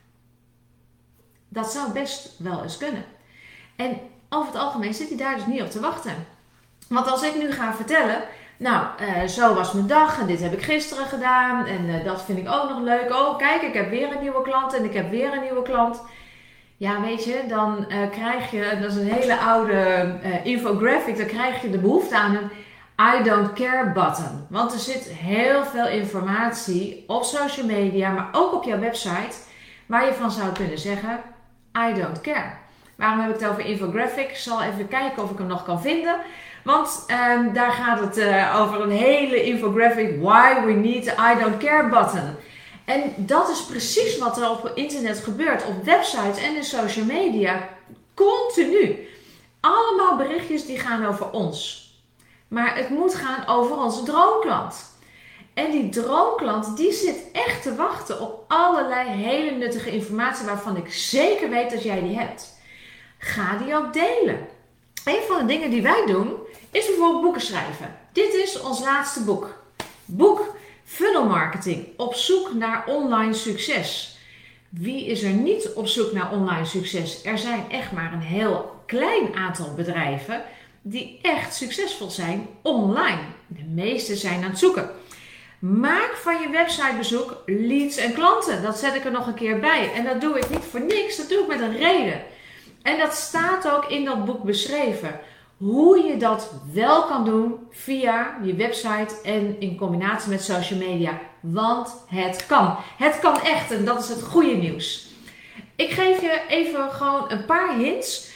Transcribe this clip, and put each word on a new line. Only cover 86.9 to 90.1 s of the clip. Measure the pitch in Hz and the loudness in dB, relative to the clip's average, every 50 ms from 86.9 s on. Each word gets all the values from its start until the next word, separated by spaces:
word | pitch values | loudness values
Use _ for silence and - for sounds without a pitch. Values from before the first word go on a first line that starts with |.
| 233 226 220 - 233 254 269 - - - - | -2 -2 -2 -2 -2 -2 -2 -4 -8 -8 -4
leads | 185 196 214 233 240 277 285 285 285 - | -2 0 0 2 2 2 2 2 0 -2
en | 254 226 233 233 | -2 -2 -2 0
klanten. | 302 330 381 427 453 - - 208 175 | 4 4 6 6 4 2 0 -2 -2
Dat | 190 214 214 | -2 -4 -4
zet | - 277 269 269 | -2 -2 -2 -2
ik | 262 269 | -2 -2
er | 262 | -4
nog | 240 240 240 | -4 -2 -4
een | 240 208 | -4 -4
keer | - 233 214 214 214 | -2 -2 0 0 2
bij. | 294 311 320 269 202 - - | 2 2 2 2 0 -2 -2
En | 233 240 | -2 -2
dat | 262 | -2